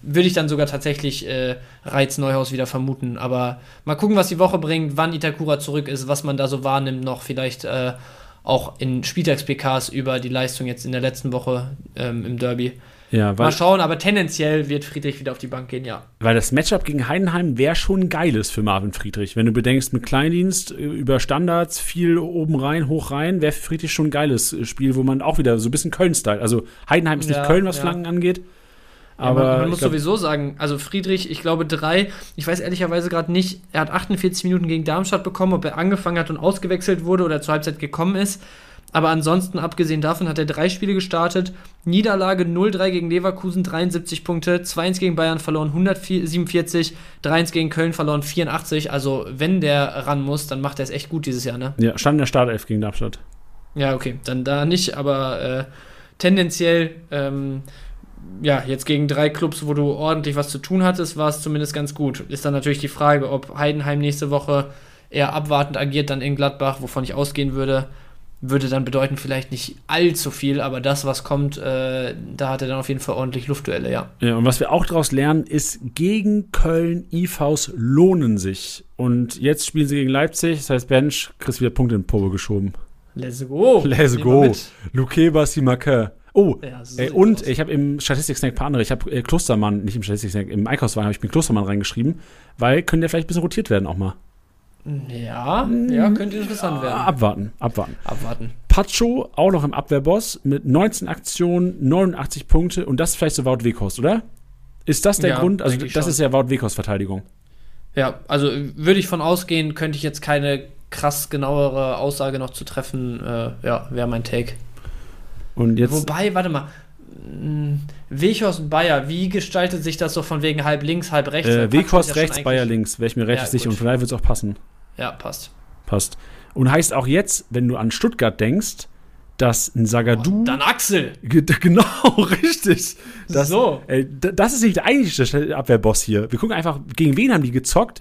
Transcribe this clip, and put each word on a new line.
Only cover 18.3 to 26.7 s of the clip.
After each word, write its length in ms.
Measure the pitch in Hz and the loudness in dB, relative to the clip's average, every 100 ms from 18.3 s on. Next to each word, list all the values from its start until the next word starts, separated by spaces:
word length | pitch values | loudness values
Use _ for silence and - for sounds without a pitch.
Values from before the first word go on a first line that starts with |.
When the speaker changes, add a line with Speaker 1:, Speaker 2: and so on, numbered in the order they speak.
| 110 107 | 2 0
Speaker 2:
für 100 | - | 0
Marvin 320 | 104 98 98 | 0 2 -2
Friedrich. 420 | - 101 104 98 113 | -6 -8 -4 -4 2
Wenn 120 | 113 | 2
du 40 | |
bedenkst, 420 | 117 123 131 127 | 4 2 2 0
mit 100 | 120 | -4
Kleindienst, 640 | 117 135 156 175 185 170 - | 0 0 2 2 0 -2 -6
äh, 40 | - | -8
über 440 | 147 151 131 131 | -6 -2 2 2
Standards, 600 | - 147 175 170 165 - | 2 0 2 2 0 -4
viel 400 | - 170 175 170 | -6 0 2 2
oben 360 | 165 175 156 143 | 0 -2 0 0
rein, 320 | 135 165 139 | 0 0 0
hoch 220 | 156 - | -2 -2
rein, 320 | 139 160 185 | -2 0 2
wär 100 | 151 | 0
für 120 | 147 | 0
Friedrich 300 | - 165 151 | -4 -6 -4
schon 140 | - 156 | 0 0
ein 40 | |
geiles, 420 | 143 151 123 - | 2 2 2 0
äh, 100 | - | -4
Spiel, 300 | 113 - 135 | -6 -2 0
wo 80 | 131 | 2
man 220 | 135 135 | 2 2
auch 160 | 139 160 | 2 2
wieder 180 | 127 113 | 4 2
so 120 | 117 | 2
ein 20 | |
bisschen 180 | 143 160 | -2 -4
Köln-Style, 500 | - 185 156 - 104 | 0 2 2 0 0
also 280 | 110 117 - | 0 0 -2